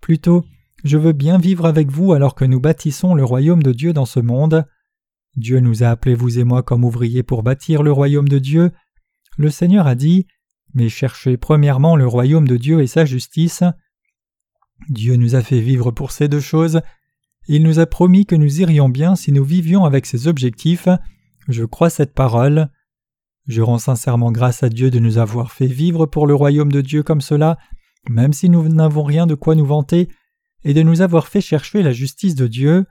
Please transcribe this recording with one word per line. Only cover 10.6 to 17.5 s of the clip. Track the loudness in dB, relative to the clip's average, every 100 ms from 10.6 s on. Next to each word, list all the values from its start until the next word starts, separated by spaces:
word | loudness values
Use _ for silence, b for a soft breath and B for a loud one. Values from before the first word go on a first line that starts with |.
| _
Mais | -2 -2
cherchez | -2 -8 -4 -4 -4
premièrement | 0 2 2 2 2 4
le | 2
royaume | 0 2 2 2
de | 0
Dieu | 0 0
et | 0
sa | 0 0
justice. » | -2 -8 -4 -4 0 -2 -2 _ _ _ _ _ _ _ _ _ _ -10
Dieu | -6 -2 0
nous | 2 0
a |
fait | 0 -2
vivre | 0 -2 -2
pour | -6 -12
ces | -4 -2
deux | -2
choses. | -2 -2 0 -2 b b b b _ _
Il | -2